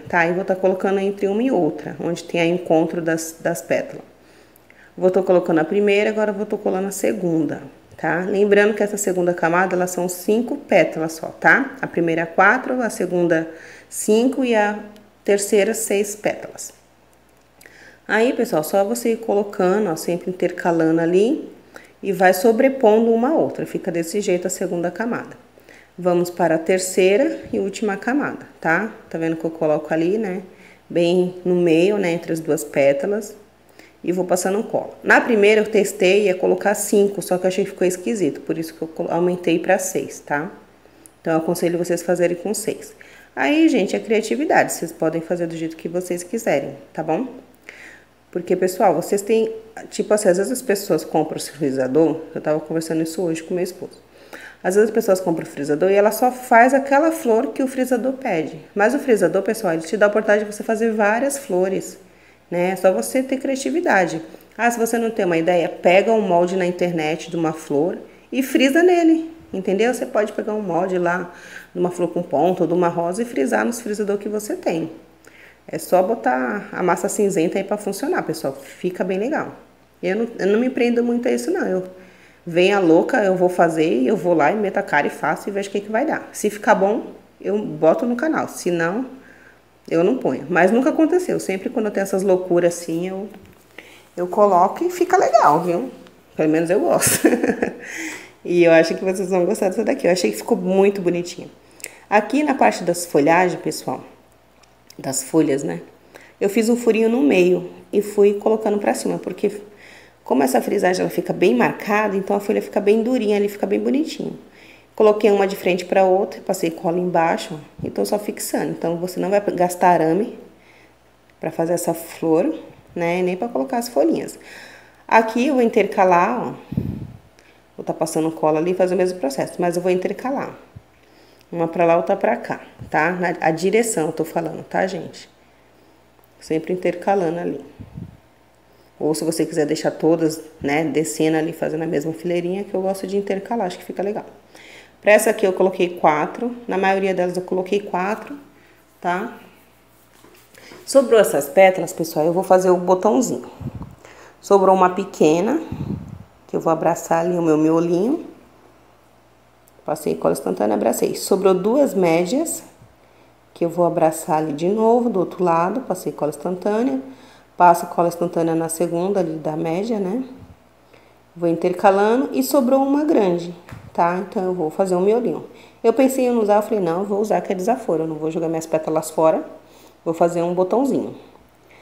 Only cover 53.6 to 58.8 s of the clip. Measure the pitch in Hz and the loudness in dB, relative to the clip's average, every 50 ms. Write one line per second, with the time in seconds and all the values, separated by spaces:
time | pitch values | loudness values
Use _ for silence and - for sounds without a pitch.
53.6 | 185 - - - - - - - - _ - - - - - - - - - - | -4 -6 -8 -12 -16 -16 -16 -20 -20 _ -20 -20 -20 -20 -20 -20 -20 -20 -14 -6
54.6 | - 180 185 208 226 220 - 226 220 - 185 185 - 175 165 160 160 - - 143 | -4 2 4 4 4 4 2 0 2 2 2 2 0 -2 -2 -2 -4 -8 -8 -6
55.6 | 143 135 147 156 180 190 196 202 202 220 214 - 254 254 254 - - - 240 226 | -4 -2 0 2 2 4 4 4 4 2 2 2 0 0 0 -2 0 4 6 8
56.6 | 240 262 277 269 269 - 269 285 311 320 320 - - 233 220 226 269 277 - - | 8 8 6 2 2 2 2 4 4 2 0 0 0 2 2 2 0 -2 -2 -4
57.6 | 269 254 - 254 254 254 254 233 208 262 262 262 - 240 185 160 151 - - 156 | -4 -2 -2 -4 -2 0 0 0 0 -2 -4 -4 -4 -2 -2 -2 -2 -4 -8 -14
58.6 | - - - 196 | -16 -8 0 2